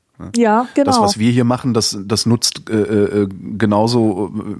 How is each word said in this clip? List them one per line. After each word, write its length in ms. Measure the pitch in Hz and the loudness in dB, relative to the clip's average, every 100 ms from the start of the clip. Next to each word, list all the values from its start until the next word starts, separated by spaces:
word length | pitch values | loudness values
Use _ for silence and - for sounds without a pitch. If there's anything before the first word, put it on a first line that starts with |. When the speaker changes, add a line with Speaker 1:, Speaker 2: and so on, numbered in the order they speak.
| _ - | _ -18
Speaker 1:
Ne? 120 | 90 233 | -6 0
Speaker 2:
Ja, 320 | 226 214 247 | 2 2 0
genau. 120 | - 277 | 0 2
Speaker 1:
Das, 120 | 254 | 2
was 180 | 202 214 | 2 2
wir 140 | 120 | 2
hier 140 | 120 120 | 2 2
machen, 280 | 123 131 | 0 0
das, 240 | 113 - 107 | 0 -2 -4
das 220 | 98 107 110 | -4 -2 2
nutzt, 440 | 113 - - - | 0 0 -4 -4
äh, 40 | |
äh, 560 | 107 101 107 98 101 98 92 - 101 | -2 2 2 2 0 -2 -4 -10 -6
genauso, 760 | 104 104 117 120 110 92 101 107 104 | 0 2 2 2 0 0 -6 -8 -10